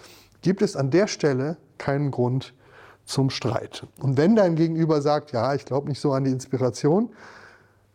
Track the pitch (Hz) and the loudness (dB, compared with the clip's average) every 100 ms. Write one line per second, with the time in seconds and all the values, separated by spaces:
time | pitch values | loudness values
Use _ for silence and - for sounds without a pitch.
0 | - - _ _ 160 202 202 - 135 160 | -20 -20 _ _ -2 0 0 0 0 2
1 | 208 - 151 127 143 170 _ - - 139 | 2 0 0 0 -4 -6 _ -8 -4 -2
2 | 143 127 123 131 - _ _ - - - | -2 0 0 0 -4 _ _ -20 -20 -20
3 | - - 135 - 123 - - - - - | -6 0 0 -2 -4 -4 -6 -14 -18 -6
4 | 135 131 170 220 185 160 165 160 160 151 | -2 2 4 6 4 2 0 0 0 2
5 | 143 147 147 117 123 139 - 131 151 131 | 2 -2 -2 -2 -2 -2 -4 -4 -4 -2
6 | 147 135 135 131 - 127 127 - 143 185 | 0 0 0 -2 -4 -2 -2 0 2 2
7 | 254 - - - - - _ _ _ | 0 -8 -20 -20 -20 -20 _ _ _